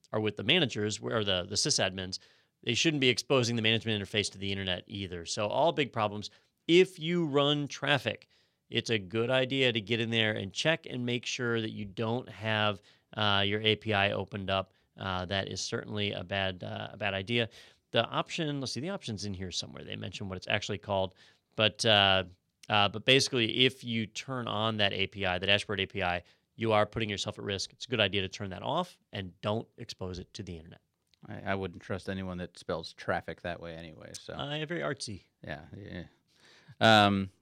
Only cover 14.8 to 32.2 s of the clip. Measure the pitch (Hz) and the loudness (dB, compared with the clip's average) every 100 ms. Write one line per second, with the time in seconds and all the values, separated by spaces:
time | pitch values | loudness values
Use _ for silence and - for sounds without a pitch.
14.8 | _ - 98 92 90 98 101 98 - 120 | _ -10 -6 -4 -2 -2 -2 -6 -6 -6
15.8 | 113 107 101 95 90 98 95 90 104 104 | -6 -4 -2 -4 -4 -2 -2 -4 -8 -8
16.8 | 107 101 104 98 95 120 113 - - _ | -10 -4 -2 -2 0 0 0 -4 -20 _
17.8 | _ 117 113 135 165 - 156 143 127 117 | _ 0 2 0 -4 -2 -2 -2 -4 -6
18.8 | 160 196 - 101 101 92 95 - - - | -6 -8 -6 -6 -6 -6 -6 -6 -8 -10
19.8 | - 104 107 - 101 92 - 107 - 101 | -10 -10 -8 -8 -8 -6 -2 -2 -2 -6
20.8 | - 98 95 _ - _ _ - 107 - | 0 0 0 _ -20 _ _ 2 2 4
21.8 | 117 104 98 95 90 90 _ _ - 107 | 6 8 8 6 2 -8 _ _ 0 4
22.8 | 101 107 104 135 135 131 110 - 127 - | 4 2 6 6 6 0 0 4 2 2
23.8 | 120 113 107 - - 131 113 107 110 107 | -4 -4 -4 -8 -8 -8 -4 0 0 2
24.8 | 101 101 95 98 95 90 95 101 - 98 | 0 0 -4 -2 -2 0 2 2 2 -4
25.8 | 95 101 90 90 - _ _ - 113 107 | -4 -2 -2 -2 -6 _ _ -4 2 2
26.8 | 107 - 110 98 - 107 110 98 - - | 2 -2 -4 -4 -6 -8 -6 -4 -6 -10
27.8 | - 120 101 98 92 - 101 92 107 151 | -4 0 2 2 -4 -6 -10 -8 -4 -4
28.8 | 180 - _ 101 95 85 107 110 - - | -4 -10 _ -10 -10 -6 -2 -2 -4 -14
29.8 | 117 - 92 90 90 - 92 85 82 - | -14 -10 -8 -8 -10 -12 -12 -12 -14 -20
30.8 | _ _ _ _ - 104 98 98 95 85 | _ _ _ _ -16 -8 -4 -2 -4 -8
31.8 | - 98 - 95 | -8 -8 -6 -6